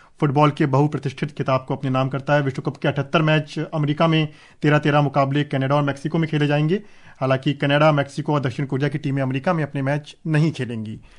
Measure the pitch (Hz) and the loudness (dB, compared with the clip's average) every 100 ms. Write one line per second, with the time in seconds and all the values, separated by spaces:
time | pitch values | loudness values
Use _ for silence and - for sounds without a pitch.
0 | _ - 151 139 151 143 151 135 147 - | _ -2 0 4 2 2 0 2 0 0
1 | 139 - 151 - 135 131 131 135 135 131 | -6 -6 -8 -6 -2 -2 -2 -6 -2 -2
2 | 135 135 135 147 139 - - 120 151 139 | -2 -4 0 2 2 -4 -6 -4 -2 -2
3 | 139 180 156 156 151 - 147 160 147 147 | 0 2 2 2 0 -8 -6 -2 -2 0
4 | 165 160 151 - - - 151 151 151 147 | 2 2 0 -6 -20 -2 2 2 4 2
5 | 143 139 139 143 143 139 135 147 143 139 | 2 2 0 0 0 -2 0 0 0 -4
6 | 156 170 160 156 147 147 151 202 - - | -4 -2 0 0 2 2 0 -2 -6 -20
7 | - - 131 131 147 143 147 147 156 147 | -18 -6 -2 0 0 -2 2 4 4 4
8 | 139 - 151 147 135 - 139 135 143 - | 0 -4 -2 0 -2 -4 -4 -2 -2 -2
9 | 143 139 135 135 185 170 147 143 135 147 | -4 -2 -2 -2 -2 -2 -2 -4 -2 -4
10 | 147 - 160 156 160 156 113 117 107 107 | -6 -12 -2 2 2 0 -6 -8 -10 -12
11 | - | -16